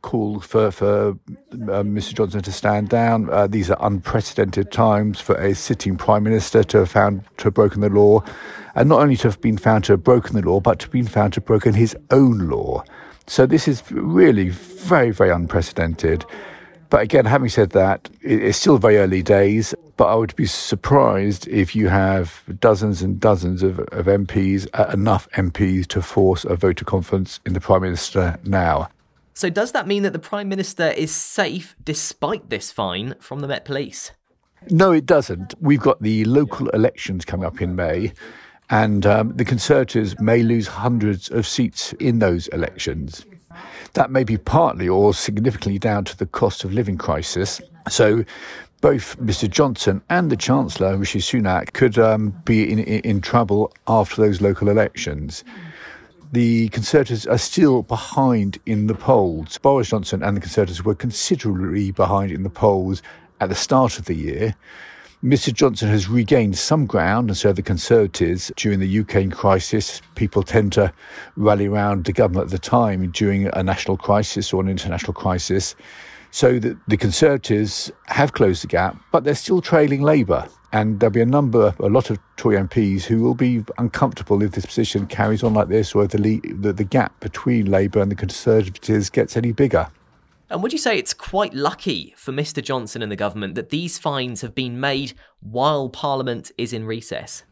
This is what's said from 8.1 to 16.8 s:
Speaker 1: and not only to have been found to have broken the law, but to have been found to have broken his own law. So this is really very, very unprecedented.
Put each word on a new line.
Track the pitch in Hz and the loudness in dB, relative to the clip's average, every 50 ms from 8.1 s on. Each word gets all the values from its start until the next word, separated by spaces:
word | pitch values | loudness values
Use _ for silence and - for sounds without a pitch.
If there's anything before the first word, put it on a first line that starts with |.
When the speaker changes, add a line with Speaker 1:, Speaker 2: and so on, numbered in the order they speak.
| 107 107 - - - - - - - - - - - | 8 6 4 -2 -16 -18 -18 -18 -18 -18 -20 -8 0
Speaker 1:
and | - 120 147 | 2 4 6
not | 156 120 | 6 6
only | 147 147 131 | 6 4 2
to | 107 - 120 | 2 2 0
have | 101 - | 0 2
been | - 117 110 | -2 -2 -2
found | 101 - 117 110 107 90 | 2 2 2 2 2 4
to | - 101 | 4 4
have | 90 - | 4 6
broken | 127 123 120 - - - | 4 4 4 4 0 -2
the | 104 | -2
law, | 90 90 90 98 | 0 2 2 2
but | 92 123 90 - | 2 2 0 0
to | - | -4
have | - | -4
been | - 123 120 | -2 -2 -2
found | 110 - 107 104 104 - | 0 0 0 0 0 0
to | 113 | -4
have | - | 0
broken | - 113 104 - 117 104 | 2 2 4 4 4 4
his | 104 113 107 - - - _ | 4 2 2 0 -10 -2 _
own | 123 135 139 127 117 104 90 78 | 6 6 6 6 4 2 0 -2
law. | 62 53 50 - - - - - - - - - - _ _ | -2 -4 -4 -4 -6 -6 -8 -10 -20 -20 -20 -20 -20 _ _
So | - - - 131 | -4 2 4 4
this | 131 160 151 - | 4 4 2 2
is | 160 135 113 - - | 0 -2 -2 -6 -8
really | - - - 156 165 185 185 151 117 101 95 90 | -8 -6 -4 0 4 6 6 6 6 4 2 0
very, | 90 - - - - - - 180 175 151 123 120 | -4 -6 -12 -18 -18 -12 -2 2 4 4 4 2
very | 104 - 98 92 | 2 2 2 4
unprecedented. | 87 85 87 85 - 92 82 - - - 85 82 82 - - 80 80 82 - - - - - - - - - - - - | 4 0 -2 0 0 -2 -2 -2 -2 -2 -2 -2 -2 -2 0 0 0 -2 -4 -10 -16 -18 -18 -18 -20 -20 -20 -20 -20 -20